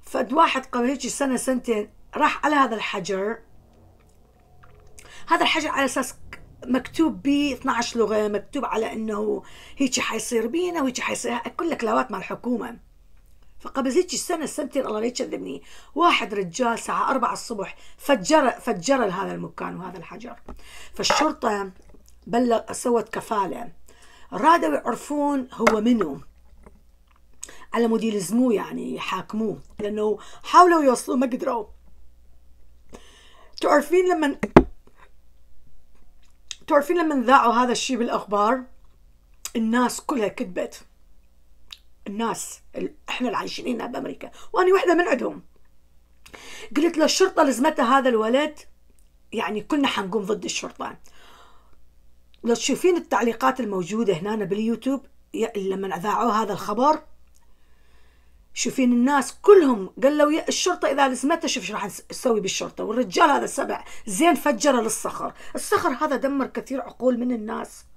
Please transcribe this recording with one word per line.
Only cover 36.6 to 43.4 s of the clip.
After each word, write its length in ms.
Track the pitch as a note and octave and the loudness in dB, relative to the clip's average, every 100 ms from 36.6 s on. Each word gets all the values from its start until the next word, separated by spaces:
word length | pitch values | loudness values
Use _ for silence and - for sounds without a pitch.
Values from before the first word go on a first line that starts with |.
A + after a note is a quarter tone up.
| - | 2
تعرفين 320 | D4 C#4+ F4 | 2 4 0
لمن 240 | D#4+ C#4+ | 2 0
ذاعوا 320 | A3+ C4+ A#3 | 6 6 6
هذا 180 | A3+ B3 | 2 2
الشيء 240 | A#3 - B3+ | 0 -2 -2
بالأخبار، 680 | A#3+ A3 - G3+ G#3 C4 B3+ - - - - - _ - - A#3+ | -2 -4 -2 0 2 0 -4 -20 -20 -20 -20 -20 _ -18 -8 -4
الناس 440 | A3 A#3 A#3+ - | 0 2 0 -2
كلها 280 | - C#4+ G3+ | -4 -2 -2
كذبت، 580 | - G3 F3+ - - - _ - - - - - - - - - - - | -4 -8 -6 -8 -10 -20 _ -20 -20 -20 -20 -20 -20 -20 -20 -20 -16 -12
الناس 540 | G3+ A3+ F#3 - - - - | -4 -4 -4 -8 -14 -16 -10
ال-، 180 | - - - | -10 -10 -12
إحنا 200 | - B3 | -4 -4
العايشين 380 | - | -4